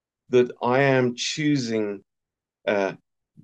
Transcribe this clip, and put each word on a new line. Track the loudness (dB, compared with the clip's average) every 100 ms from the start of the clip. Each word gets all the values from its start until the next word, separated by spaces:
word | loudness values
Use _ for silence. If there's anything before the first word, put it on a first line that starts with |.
| _ _ 0
that | 2 2 -2
I | -2 2
am | 4 2 0 -2
choosing, | -6 -4 -2 -2 -2 -4 -4 -8 _ _ _ _ _ _ -2
uh, | 0 -2 -4 _ _ _ -20